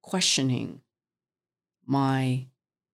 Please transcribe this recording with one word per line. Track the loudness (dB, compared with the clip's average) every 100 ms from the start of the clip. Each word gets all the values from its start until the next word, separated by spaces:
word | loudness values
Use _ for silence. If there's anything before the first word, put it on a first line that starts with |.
questioning | -6 -2 0 2 0 0 -4 -10 _ _ _ _ _ _ _ _ _ _ -2
my | 0 2 2 0 -2 -4 _ _ _ _